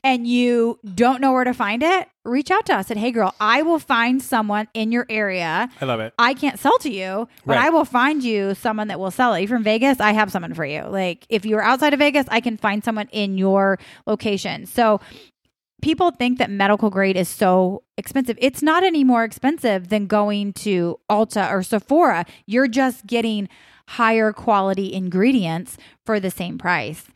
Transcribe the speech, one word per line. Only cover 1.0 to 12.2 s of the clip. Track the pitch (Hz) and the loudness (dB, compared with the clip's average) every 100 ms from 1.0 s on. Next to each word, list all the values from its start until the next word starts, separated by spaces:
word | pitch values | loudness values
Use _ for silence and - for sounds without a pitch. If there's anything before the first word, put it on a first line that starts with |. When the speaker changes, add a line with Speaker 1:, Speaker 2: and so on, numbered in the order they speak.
| 240 254 | 2 4
Speaker 1:
know | 269 | 2
where | 254 | 2
to | 247 | 0
find | 247 208 226 | -2 -4 0
it, | 311 381 - _ | 2 0 -2 _
reach | - 254 285 | -4 -4 2
out | 381 - | 0 2
to | |
us | 208 190 | -2 0
and, | 214 | -4
"Hey, | 233 | -2
girl, | 233 190 - | 0 -2 0
I | 214 247 | 2 2
will | 320 320 | 2 0
find | - 240 233 262 | 0 0 2 0
someone | 254 240 214 208 220 | 0 -2 0 -4 -4
in | 226 220 | -4 -2
your | 240 240 | -2 -2
area." | 220 208 185 165 170 247 - | -2 -2 -2 -2 -2 -4 -6
Speaker 2:
I | |
love | 135 113 | -4 -2
it. | 110 - | -4 0
Speaker 1:
"I | 240 | 0
can't | 262 285 - | 2 -4 -2
sell | 277 494 | 2 2
to | 294 | 0
you, | 196 185 196 233 _ 240 | -6 -6 -6 -8 _ -2
but | 226 | 2
Speaker 2:
Right. | 277 | 4
Speaker 1:
I | |
will | 330 | 2
find | 294 240 269 302 | 2 0 0 0
you | 254 214 196 190 | 0 0 -2 -2
someone | 240 214 214 | -4 -4 -6
that | 180 | -6
will | 190 | -6
sell | 180 247 | 0 2
it. | 185 | 2
You're | 202 | 0
from | 240 | 0
Vegas, | 214 220 269 262 | 0 2 2 4
I | 208 | 2
have | 214 208 | 2 0
someone | 190 170 | -2 -6
for | 160 | -6
you. | 147 147 - | -6 -6 -6
Like, | 190 185 170 _ | -4 -4 -6 _
if | 220 208 | -4 0
you're | 214 | 0
outside | 208 262 294 | 2 2 2
of | 277 | 4
Vegas, | 294 277 | 2 2